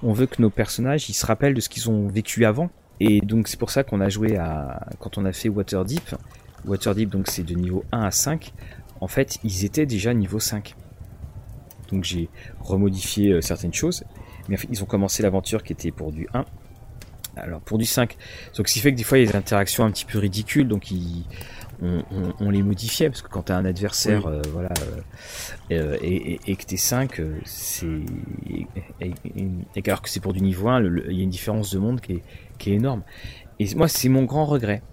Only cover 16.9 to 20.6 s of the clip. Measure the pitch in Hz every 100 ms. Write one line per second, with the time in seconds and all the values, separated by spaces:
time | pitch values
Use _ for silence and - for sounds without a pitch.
16.9 | - - - - - - 82 - 110 113
17.9 | - 120 - - - - - 104 - 123
18.9 | 131 110 135 117 101 98 104 98 - 113
19.9 | 101 - 107 101 95 110 147